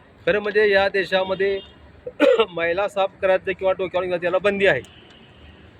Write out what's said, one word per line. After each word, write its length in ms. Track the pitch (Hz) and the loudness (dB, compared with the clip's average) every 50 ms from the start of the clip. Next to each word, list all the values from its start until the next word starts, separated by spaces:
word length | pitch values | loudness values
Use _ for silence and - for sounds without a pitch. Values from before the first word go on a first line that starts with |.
| - - - - - | -20 -20 -20 -4 -2
खरं 120 | 165 185 208 | -2 0 0
म्हणजे 320 | 208 208 196 208 214 208 | -2 -2 0 2 2 4
या 180 | 196 196 196 196 | 4 4 2 2
देशामध्ये 720 | 196 196 185 - 190 185 190 190 190 185 196 196 196 196 - - - - - - - - - | 0 -2 -2 0 -2 -2 -2 -2 -2 -2 -2 -2 -2 -6 -8 -14 -20 -20 -20 -20 -20 -18 -18
<clears throat> 440 | - - - 294 - 480 220 220 180 | -18 -2 2 4 4 4 4 2 0
महिला 380 | 170 165 170 170 170 190 208 185 | -2 -4 -4 -2 -2 -2 -4 -2
साफ 220 | - 196 190 196 - - | -2 -2 -2 -2 -2 -2
करायचं 300 | 196 190 185 185 175 190 | 0 0 0 0 -2 -6
किंवा 200 | 190 - 190 190 | -6 -2 -2 -2
डोक्यावर 340 | 185 185 190 175 180 180 190 | -2 -2 -4 -4 -2 -4 -2
घ्यायचं 180 | 180 180 170 175 | -2 -4 -4 -2
याला 140 | 175 185 185 | -2 -2 0
बंदी 280 | 180 202 202 196 196 | 0 0 0 2 2
आहे. 140 | 185 147 123 110 - - - - - - - - - - - - - - - - - - | 2 2 0 -4 -10 -20 -20 -20 -20 -20 -20 -20 -20 -20 -20 -20 -20 -20 -20 -20 -20 -20